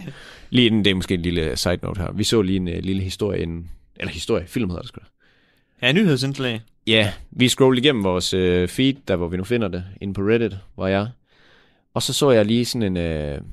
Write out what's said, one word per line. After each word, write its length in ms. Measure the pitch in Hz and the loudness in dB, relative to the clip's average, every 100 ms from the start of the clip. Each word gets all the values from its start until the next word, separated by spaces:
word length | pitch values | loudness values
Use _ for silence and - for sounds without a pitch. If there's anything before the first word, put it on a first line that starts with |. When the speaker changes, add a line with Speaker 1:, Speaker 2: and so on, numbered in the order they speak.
| - - - | -4 -16 -20
Speaker 1:
<laughs> 240 | - - | -20 -2
Speaker 2:
lige 160 | 123 117 | 2 4
inden, 180 | 110 101 | 4 2
det 60 | |
er 40 | 92 | 0
måske 180 | - | -2
en 80 | 90 | -2
lille 360 | 85 85 78 62 | -2 -2 -2 -2
side 220 | 90 87 | -2 -2
note 180 | 87 90 | -4 -6
her. 100 | 87 | -6
Vi 120 | 92 | -4
så 180 | 110 117 | 0 2
lige 160 | 92 95 | 2 0
en, 100 | 87 | -2
øh, 160 | 85 | -4
lille 180 | 87 95 | -4 -4
historie 380 | 95 - 104 92 | -4 -4 -4 -4
inden, 280 | 85 85 85 - _ - | -4 -8 -12 -16 _ -12
eller 160 | 92 | -10
historie, 360 | 80 - 104 82 | -8 -4 -4 -2
film 220 | 131 95 | -4 -4
hedder 120 | 85 | -6
det 60 | - | -10
sgu 100 | - | -18
da. 40 | _ _ _ _ _ _ _ - 123 | _ _ _ _ _ _ _ -4 0
Speaker 1:
Ja, 40 | |
nyhedsindslag. 680 | 170 202 131 135 135 127 110 - _ - | 4 4 2 0 -4 -4 -6 -10 _ 2
Speaker 2:
Ja, 240 | 110 104 - - | 4 4 -2 -6
vi 160 | - 123 | 2 2
scrollede 320 | - 131 127 143 | 6 4 6 4
igennem 180 | 123 | 2
vores, 300 | 98 90 - | 2 0 0
øh, 340 | 95 90 90 90 | 0 2 2 0
feed, 260 | - 135 135 - | 0 0 0 -2
der 80 | 90 | -2
hvor 120 | 85 | -2
vi 100 | 90 | -4
nu 60 | |
finder 240 | 95 120 98 | -2 -2 -2
det, 160 | 90 95 - | -6 -10 -10
inde 120 | 98 | -8
på 80 | 98 | -2
Reddit, 360 | 98 117 110 95 - - | 0 2 0 -6 -14 -6
hvor 120 | 95 | -2
jeg. 200 | 98 113 - _ _ _ _ _ _ _ | -2 -2 -10 _ _ _ _ _ _ _
Og 80 | 123 | -6
så 100 | - | -4
så 180 | 127 143 | 2 4
jeg 140 | 113 104 | 6 4
lige 200 | 120 117 | 2 0
sådan 180 | 123 | -2
en, 140 | 101 90 | -2 0
øh, 440 | 82 78 73 73 - | -2 -4 -4 -8 -10